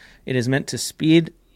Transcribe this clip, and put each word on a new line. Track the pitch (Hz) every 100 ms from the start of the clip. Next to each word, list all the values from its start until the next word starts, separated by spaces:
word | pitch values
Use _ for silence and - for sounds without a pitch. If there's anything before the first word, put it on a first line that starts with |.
| - - -
It | 127
is | 120
meant | 135 147
to | 120
speed | - - 156 165 160 - _